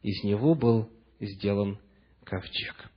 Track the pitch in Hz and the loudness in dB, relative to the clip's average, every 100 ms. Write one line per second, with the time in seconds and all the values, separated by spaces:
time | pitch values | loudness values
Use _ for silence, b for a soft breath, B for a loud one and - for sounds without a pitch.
0 | 104 98 104 104 139 160 120 113 110 - | -4 -4 0 2 2 4 4 4 2 -10
1 | _ _ 104 98 101 101 101 98 _ b | _ _ -12 -4 -2 0 0 -4 _ b
2 | b _ - 92 - - - - - | b _ -10 -8 -6 -8 -8 -12 -20